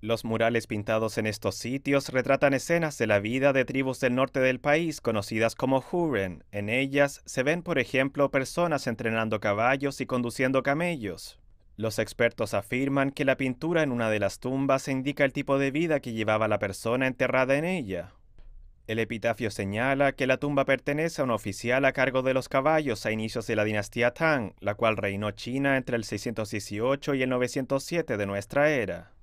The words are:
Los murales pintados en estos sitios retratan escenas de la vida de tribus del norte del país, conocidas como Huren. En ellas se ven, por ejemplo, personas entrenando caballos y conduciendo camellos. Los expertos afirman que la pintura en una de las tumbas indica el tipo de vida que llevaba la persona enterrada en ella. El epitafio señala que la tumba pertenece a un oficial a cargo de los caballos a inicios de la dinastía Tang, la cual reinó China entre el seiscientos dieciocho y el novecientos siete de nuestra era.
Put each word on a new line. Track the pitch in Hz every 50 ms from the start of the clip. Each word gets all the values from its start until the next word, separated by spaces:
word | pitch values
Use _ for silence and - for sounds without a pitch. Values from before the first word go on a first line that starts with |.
| -
Los | 110 113 110 -
murales | 117 113 110 113 113 120 117 110
pintados | - 113 104 104 - 113 110 110 113 - -
en | 107
estos | 107 104 - - 104 92
sitios | - - 113 127 139 139 139 139 139 139 -
retratan | 120 131 123 127 135 135 - 143 139
escenas | 131 - - 165 170 165 156 143
de | - 117
la | 107 107 101
vida | 101 107 117 131 131 143 135
de | 135 127
tribus | - 127 131 135 131 131 -
del | - 127 120
norte | 127 131 127 - 139
del | 131 131 131 123
país, | - 147 143 160 170 165 147 - -
conocidas | - 113 107 101 - 113 110 110 113 -
como | - - 127 135 135 123 - -
Huren. | 180 175 160 135 104 98 95 87 71 - - -
En | 104 104 104
ellas | 113 127 135 139 135 143 143 143 - - -
se | - - - 127
ven, | 139 160 165 -
por | - 170 165
ejemplo, | 156 - - 131 135 139 - 143 143 135
personas | - 139 131 127 - - 175 170 156 139 -
entrenando | 135 117 107 120 113 113 113 113 110 107 107
caballos | 101 107 101 101 113 123 135 139 135 139 139 -
y | 135
conduciendo | - 131 127 120 120 113 - 135 127 131 135 120
camellos. | 139 139 151 170 175 175 147 113 98 85 - - - - - - - - - - - -
Los | - 104 113 104 -
expertos | 110 110 - - 120 117 - - 120 104 -
afirman | 104 95 - - 127 135 135 135 139 135 139
que | 135 - 151
la | 135 131
pintura | - 135 131 127 123 - 160 175 165 156
en | 143 127
una | 120 117 110
de | 107 107
las | 101 98 - -
tumbas | - 127 131 135 135 135 135 135 - -
indica | 135 131 131 139 139 - 147
el | 135 -
tipo | 147 139 - 139 139
de | 139 139
vida | 131 147 170 170 156 143
que | - 127 117
llevaba | 110 110 104 107 110 110 107
la | 107 104
persona | 107 98 95 - - 113 117 123 135
enterrada | 131 123 - 135 127 - 131 131 127 135 143
en | 156
ella. | 175 185 185 135 101 92 87 85 95 - _ - - - - - - - - - - - - _
El | - 110 110
epitafio | 113 107 120 113 - 117 113 - 120 107
señala | - - 104 98 101 110 120 131 139 135 143 139 135
que | - 135
la | 127 131 131
tumba | - 147 147 143 135
pertenece | 135 135 131 - - 143 147 160 165 165 -
a | 147
un | 127
oficial | 117 104 - 107 95 - - 117 123 131 139
a | 135 131
cargo | - 127 135 123 131 127
de | 131 131
los | 131 123 -
caballos | - 135 135 151 160 160 151 139 113 - -
a | 113 110
inicios | 110 110 110 - 123 113
de | - 117
la | 107 107
dinastía | 107 107 107 101 - - 117 117 120 123
Tang, | - 160 160 156 139 113 92 - _
la | - 104 107
cual | 104 117 113 110
reinó | 104 101 101 98 98 107 107 104
China | - - 120 120 135 139 139 139
entre | 131 123 - 120
el | 117 107
seiscientos | - - 104 - 123 113 - 107 101 -
dieciocho | 107 101 - 104 101 113 127 139 139 - - 143
y | 135 127
el | 127
novecientos | 127 123 123 120 - 143 131 127 139 135 139
siete | - 170 170 160 - 127
de | 101 104
nuestra | 98 98 101 101 - - 143 143 151
era. | 151 135 110 95 85 85 85 - - -